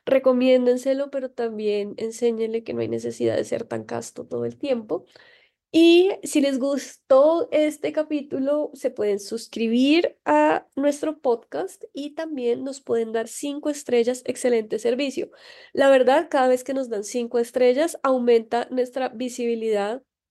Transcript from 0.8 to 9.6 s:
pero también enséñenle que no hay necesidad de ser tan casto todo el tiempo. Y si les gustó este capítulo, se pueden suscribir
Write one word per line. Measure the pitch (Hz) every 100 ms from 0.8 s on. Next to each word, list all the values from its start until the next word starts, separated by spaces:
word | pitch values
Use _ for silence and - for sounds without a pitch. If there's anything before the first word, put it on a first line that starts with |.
| 269 269 277
pero | 277 254
también | 247 233 214 214 208 202 -
enséñenle | 226 226 240 226 226 226
que | 226
no | 233
hay | 226
necesidad | 233 233 233 113 110
de |
ser | 107 113
tan | 117 113
casto | 110 117 - - -
todo | 120
el | 120 120
tiempo. | 285 240 214 370 _ - - _ _ _ _
Y | 320 339 339 381 -
si | - 302
les | 277 262
gustó | 277 269 - - - 262 302 339 -
este | 302 302 302 302
capítulo, | 302 311 302 285 269 269 294 294
se | 269 247
pueden | 240 208 202
suscribir | - 226 - 220